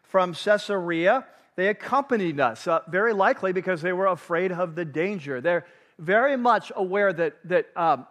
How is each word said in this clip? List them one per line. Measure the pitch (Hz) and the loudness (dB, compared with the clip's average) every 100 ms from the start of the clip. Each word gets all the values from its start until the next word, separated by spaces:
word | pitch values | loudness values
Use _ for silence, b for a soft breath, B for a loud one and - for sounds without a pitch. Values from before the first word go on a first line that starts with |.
from | _ 190 180 | _ 0 0
Caesarea, | 160 202 208 - 202 170 165 175 262 - b b - | -2 0 0 2 -4 -2 0 2 2 0 b b -2
they | 190 | -2
accompanied | 208 - 269 277 226 180 143 | -2 -2 -2 0 0 0 0
us, | 127 110 180 | 0 0 -2
uh, | 165 160 | -2 0
very | 180 226 | -2 0
likely | 202 202 269 190 | 2 2 2 -2
because | 185 185 175 | -2 -2 -2
they | 175 | -2
were | 180 196 | 0 0
afraid | 175 - 170 185 | 0 -2 -2 -2
of | 175 180 160 | -2 -4 -4
the | 165 | -8
danger. | 143 185 202 143 127 | -2 -4 -4 -8 -4
They're | 147 170 165 b b b | -2 -2 -4 b b b
very | 160 208 269 269 | 0 2 2 2
much | 240 208 - 240 | 2 2 0 -6
aware | 190 202 202 | -2 2 2
that, | 170 160 - 165 | 2 -2 -4 -2
that, | 175 - - | 0 0 -2
um, | 165 139 - | 0 0 -2